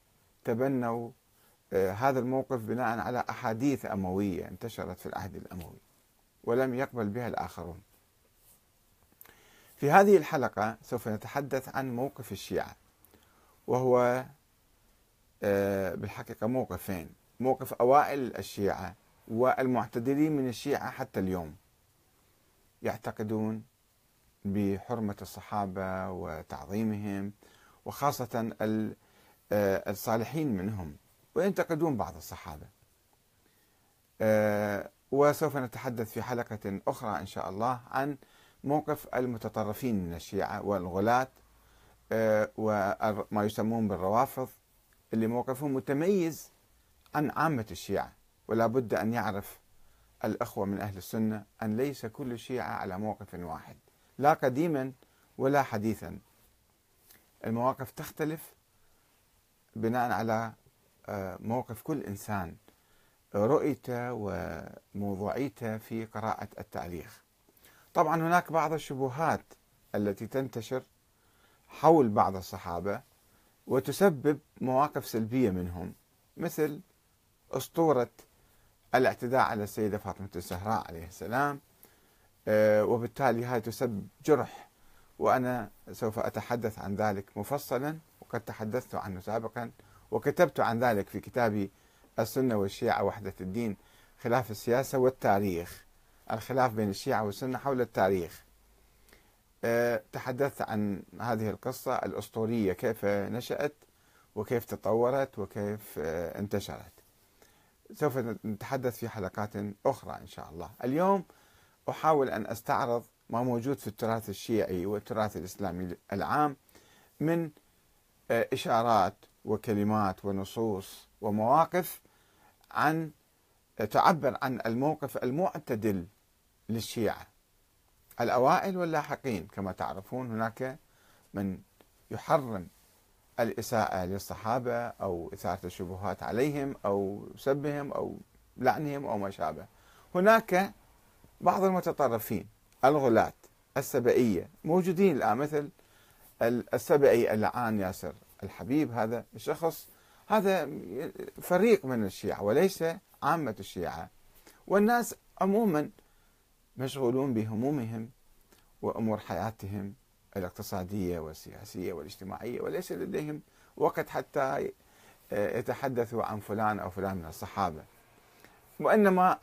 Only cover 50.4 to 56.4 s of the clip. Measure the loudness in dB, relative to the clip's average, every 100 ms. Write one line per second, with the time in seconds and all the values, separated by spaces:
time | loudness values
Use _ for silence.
50.4 | -4 -2 -2 -2 -4 -8 -8 -2 -2 -2
51.4 | -10 _ -4 -2 -2 -4 -10 -8 -8 -8
52.4 | -6 -6 -4 -6 -6 -4 -4 -6 -10 -10
53.4 | -8 -10 -12 -20 _ _ _ 2 2 4
54.4 | 2 0 0 0 -4 -8 _ _ _ -2
55.4 | 2 4 2 0 -2 -2 -6 -12 -16 _